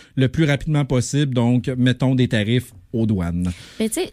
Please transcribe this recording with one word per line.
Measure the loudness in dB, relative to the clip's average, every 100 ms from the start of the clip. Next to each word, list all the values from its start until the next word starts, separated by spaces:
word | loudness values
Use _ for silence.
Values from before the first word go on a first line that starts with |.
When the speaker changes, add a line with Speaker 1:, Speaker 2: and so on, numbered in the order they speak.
| -8
Speaker 1:
le | 0 0
plus | 2
rapidement | 0 0 0 -2
possible. | 0 0 0 -2 0
Donc, | 0 2 2 0
mettons | 0 2 2 2
des | 2 2
tarifs | 0 0 0 -2 -10 -8
aux | -2 0
douanes. | 0 -2 -2 -2 -4 -10 -6
Speaker 2:
Mais | -4
tu | -4
sais, | -6